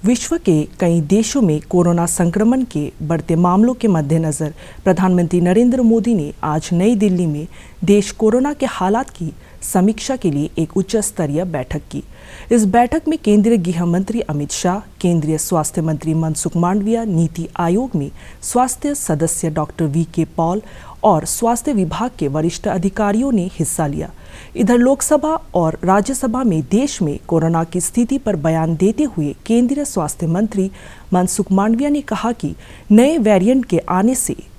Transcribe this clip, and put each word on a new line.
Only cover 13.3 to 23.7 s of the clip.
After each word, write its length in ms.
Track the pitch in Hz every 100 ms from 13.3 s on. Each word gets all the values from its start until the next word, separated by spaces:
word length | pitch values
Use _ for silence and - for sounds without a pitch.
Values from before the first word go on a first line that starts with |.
| 208 214 226
गृह 260 | 170 170
मंत्री 360 | 170 175 190 226
अमित 320 | - 147 143
शाह, 260 | - 180 190 - -
केंद्रीय 380 | 180 170 151 156
स्वास्थ्य 440 | - 175 151 -
मंत्री 320 | 160 151 156
मनसुख 420 | 160 160 156 - 170
मांडविया, 480 | 170 202 202 226
नीति 440 | 226 165 165 160 165 -
आयोग 340 | 170 185 262 180
में 140 | 143 - - -
स्वास्थ्य 520 | - 247 254 - 285
सदस्य 560 | 285 - 151 160 - 165
डॉक्टर 340 | 156 151 -
वी 200 | 160 147
के 200 | 160 -
पॉल 380 | 160 - 165 190 - - - -
और 200 | - 170
स्वास्थ्य 480 | - - 226 240 -
विभाग 380 | 233 175 156 240 -
के 100 | 147
वरिष्ठ 400 | 147 160 - -
अधिकारियों 640 | 185 190 196 208 214 277
ने 180 | 226 180
हिस्सा 340 | - 151